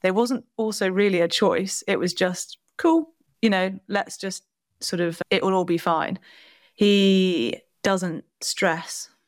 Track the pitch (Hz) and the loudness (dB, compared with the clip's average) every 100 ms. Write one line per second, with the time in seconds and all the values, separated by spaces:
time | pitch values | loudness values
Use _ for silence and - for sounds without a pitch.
0 | 185 190 240 254 - - 220 208 190 185 | 2 0 0 -2 -6 -6 -4 0 0 2
1 | 202 180 170 - 196 175 190 - - 190 | 2 2 2 2 2 2 -2 -6 -4 -2
2 | 175 - 185 180 - - _ - 330 330 | -2 0 -2 -2 -12 -16 _ 0 2 2
3 | 320 _ _ _ 226 190 190 190 - 202 | 0 _ _ _ 0 2 -2 -6 -4 -4
4 | 185 - 190 185 _ _ _ _ - 175 | -4 -8 -10 -10 _ _ _ _ -6 -2
5 | 175 165 - 190 190 190 180 170 - 160 | -2 -4 -2 0 2 0 0 -2 0 -2
6 | - 185 - - - _ _ _ 202 202 | -2 -6 -12 -20 -20 _ _ _ 4 6
7 | 196 190 185 165 117 - _ _ 202 190 | 4 4 2 0 -2 -6 _ _ -2 -2
8 | 180 160 _ _ - - 185 165 - - | -2 -8 _ _ -8 -2 -2 -2 -6 -12
9 | - _ | -14 _